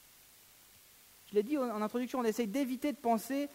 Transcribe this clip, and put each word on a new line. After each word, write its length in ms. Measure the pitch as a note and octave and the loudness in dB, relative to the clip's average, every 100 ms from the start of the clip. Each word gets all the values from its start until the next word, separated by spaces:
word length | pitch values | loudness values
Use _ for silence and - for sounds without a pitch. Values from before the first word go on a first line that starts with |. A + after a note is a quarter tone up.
| - - - - - - - - - - - - - | -20 -20 -20 -20 -20 -20 -20 -20 -20 -20 -20 -20 0
Je 60 | G3+ | 2
l'ai 60 | |
dit 140 | G#3+ D4 | 2 0
en, 60 | |
en 180 | B3 G#3+ | 0 0
introduction, 380 | G#3+ A#3+ B3 C4 | -2 -2 -2 0
on 60 | |
essaye 220 | A3+ G#3+ A3 | 0 0 0
d'éviter 460 | C4 B3+ B3+ D4 | 0 -2 -2 -4
de 60 | A#3 | -2
penser 500 | - A3+ - C#4 C#4+ | 2 2 0 -4 -4